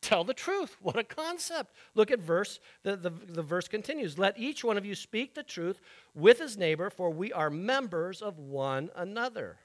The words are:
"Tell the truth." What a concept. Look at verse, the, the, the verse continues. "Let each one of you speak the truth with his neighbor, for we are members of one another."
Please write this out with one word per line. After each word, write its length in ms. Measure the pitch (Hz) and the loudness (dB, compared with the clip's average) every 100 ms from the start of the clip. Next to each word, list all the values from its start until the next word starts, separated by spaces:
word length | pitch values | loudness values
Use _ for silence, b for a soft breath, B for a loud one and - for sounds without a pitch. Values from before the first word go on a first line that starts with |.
"Tell 240 | - 202 175 | 2 2 2
the 80 | |
truth." 420 | 254 - 392 330 - | -4 -2 -4 -4 -6
What 160 | 190 - | -4 -2
a 60 | 226 | -4
concept. 680 | - 311 339 - 330 262 B B | -4 -6 -4 -6 -6 -8 B B
Look 180 | - 214 | 2 4
at 80 | 254 | 2
verse, 400 | 165 170 202 - B B | 2 0 0 -6 B B
the, 160 | 190 202 | -6 -4
the, 140 | 175 | -4
the 300 | 165 196 170 | -8 -10 -6
verse 280 | 151 175 170 | -2 -2 -2
continues. 500 | 220 220 302 214 147 | -6 -6 -4 -4 2
"Let 180 | 196 196 | 2 2
each 240 | 233 302 | -4 -2
one 160 | 240 208 | 0 0
of 80 | 202 | -2
you 80 | |
speak 400 | 196 - 220 262 | -8 -6 -4 -4
the 100 | - | -8
truth 360 | 294 - 170 196 B B B | -12 -4 -4 -4 B B B
with 260 | - 170 247 | 6 10 10
his 180 | 311 208 | 6 0
neighbor, 320 | 175 156 185 | 2 2 -2
for 200 | - 180 | -2 -2
we 220 | 160 202 | 0 -4
are 180 | 180 156 | 0 0
members 720 | 147 196 269 247 165 175 185 | 0 0 0 0 -2 -2 -4
of 180 | 214 165 | -8 -8
one 500 | 139 139 135 135 156 | -8 -2 0 0 -2
another." 680 | - 180 214 247 220 110 82 | -6 -6 -2 -4 -4 -10 -10